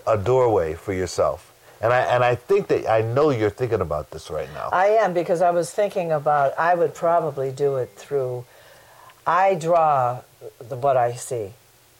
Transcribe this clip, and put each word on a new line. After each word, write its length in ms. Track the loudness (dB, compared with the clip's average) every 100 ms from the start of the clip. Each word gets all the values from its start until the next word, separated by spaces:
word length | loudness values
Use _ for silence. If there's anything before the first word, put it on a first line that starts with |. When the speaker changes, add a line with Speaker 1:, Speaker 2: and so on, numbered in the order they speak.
| -2
Speaker 1:
a 100 | 0
doorway 560 | 2 2 4 2 0
for 200 | -4 -6
yourself. 500 | -4 -4 0 -2 -2 -10 _ -20 -4
And 120 | 0
I, 80 | 2
and 240 | 2 2
I 100 | 2
think 320 | 0 2 0 2
that, 220 | 0 2
I 120 | 0
know 280 | 2 2 2
you're 200 | 2 0
thinking 300 | -2 -2 -2
about 300 | -2 -4 -8
this 200 | -14 -10
right 220 | -8 -8
now. 160 | -8 -4
Speaker 2:
I 140 | 0 2
am, 260 | 4 2
because 260 | 0 0 2
I 120 | 2
was 180 | 2 -2
thinking 400 | -2 -2 -2 -2
about, 480 | -2 0 2 2 0
I 160 | 0
would 180 | 2 0
probably 600 | 0 0 0 0 -4 -6
do 240 | -2 -2 -2
it 140 | -6
through, 500 | -10 -6 -4 -4 -6 -12 -20 -20 -20 -20 -20 -20 -10
I 300 | -2 2 2
draw 640 | 0 2 2 4 2 0 -4 -12 -20 -20 -18
the, 160 | -12 -4
what 200 | 0 2
I 160 | 0
see, 400 | -2 -8 -6 -8 -12 _ _ _ _